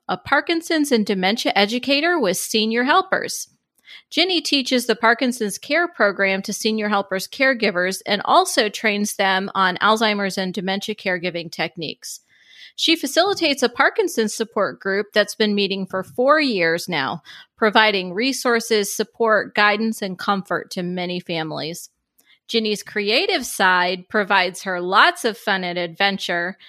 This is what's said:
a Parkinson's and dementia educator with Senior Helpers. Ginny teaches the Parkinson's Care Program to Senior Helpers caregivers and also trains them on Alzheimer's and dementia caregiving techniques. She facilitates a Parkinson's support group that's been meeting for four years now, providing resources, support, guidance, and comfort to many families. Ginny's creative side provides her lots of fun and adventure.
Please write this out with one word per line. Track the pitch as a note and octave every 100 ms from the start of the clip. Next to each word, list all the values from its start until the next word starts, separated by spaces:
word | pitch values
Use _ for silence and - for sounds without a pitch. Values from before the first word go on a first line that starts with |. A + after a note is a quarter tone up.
| -
a | F#3
Parkinson's | - C#4+ D4+ E4 - D#4+ C#4+
and | A#3 G#3
dementia | F#3+ F#3 A#3 C#4 -
educator | G3+ B3 C4 C#4+ E4+ F4
with | G3 F#3
Senior | - A3 A3 A#3
Helpers. | C4 F4+ F#4 F3+ - - - _ _ _ - - _
Ginny | D4+ F#4 E4+
teaches | D4+ C#4+ B3+ B3+ B3
the | A3
Parkinson's | E4 F4 B3+ B3 G#3 -
Care | - D#4 F4
Program | - G3+ F#3 G3 F#3+
to | G#3+
Senior | - A3 A3 G#3
Helpers | G3+ G3 F#3+ -
caregivers | - C4+ A#3 G#3 F3 F3+ F#3+ -
and | G3+ -
also | D#4+ F#4 - G#3+
trains | - A3 G#3 G#3 -
them | F#3+ F#3+ G3 F#3+
on | F#3 F3+
Alzheimer's | G3+ A3 G#3+ G#3 G3 G3
and | F#3
dementia | F#3 F#3 G3 G#3+ G#3+
caregiving | G3 F3+ F3 E3+ E3
techniques. | - E3 F3 D3+ - - - _ _ _ - - -
She | - E4
facilitates | C4+ D#4+ G4 F#4 D#4+ C#4
a | A#3+
Parkinson's | - D#4+ - F#4 A#3+ G#3+
support | - G#3+ G#3+ E3 -
group | F#3+ G3 G3+
that's | G#3+ G3+ -
been | G#3 G3+
meeting | F#3+ F#3+ F#3
for | F#3+
four | F3+ - C4 D#4
years | C#4 G3 E3 E3+ -
now, | D#3+ C3+ E3 - - - -
providing | A3 A3 G#3+ G3+ F3+
resources, | F3+ C4 B3+ B3+ A3+ - G#3+ G3+
support, | - G#3 - A3+ G3+ - -
guidance, | G#3 G#3 A3+ -
and | G3 F3+
comfort | - G3 - F3 -
to | F#3+
many | F3 F3+ F3+ F3+
families. | F3+ E3 D#3+ D3+ D3+ E3+ - _ _ _ _ _ -
Ginny's | A3+ G#3+ G#3
creative | - G#3 G3+ C4 G4 E4+ A#3+
side | - F#3+ F3+ F3+ F#3 -
provides | G#3+ G3 G3 F#3 F3+
her | G3 F3+
lots | F3+ G#3 E4 E4+
of | A#3 G3+
fun | A3 F#3+
and | F3+ F3
adventure. | F3 E3 G3 G3 - F3 F3 -